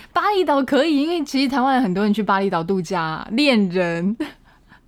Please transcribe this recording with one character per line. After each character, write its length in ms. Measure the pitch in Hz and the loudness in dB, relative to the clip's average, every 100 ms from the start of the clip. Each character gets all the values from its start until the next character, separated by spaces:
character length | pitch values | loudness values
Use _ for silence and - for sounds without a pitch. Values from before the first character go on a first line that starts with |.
| - | -4
巴 180 | 359 370 | -2 0
厘 140 | 415 320 | 2 2
岛 180 | 285 | 2
可 240 | 262 277 320 | 2 2 2
以， 160 | 285 | 2
因 60 | 302 | 0
为 160 | 349 285 | -2 -2
其 180 | 269 | -2
实 60 | 269 | 0
台 120 | 254 | 0
湾 220 | 254 262 | 2 2
很 100 | 254 | 0
多 120 | 180 208 | 0 0
人 100 | 208 | 0
去 80 | |
巴 160 | 208 196 | 0 0
厘 100 | 196 | 0
岛 140 | 180 | -2
度 180 | 165 196 | -2 -2
假 220 | 165 180 | -2 -4
啊， 260 | 160 156 - | -4 -6 -6
恋 360 | 226 294 233 190 | 0 2 4 2
人。 480 | 180 175 170 180 226 294 - _ _ _ - | 0 -2 -2 -4 -4 -8 -12 _ _ _ -20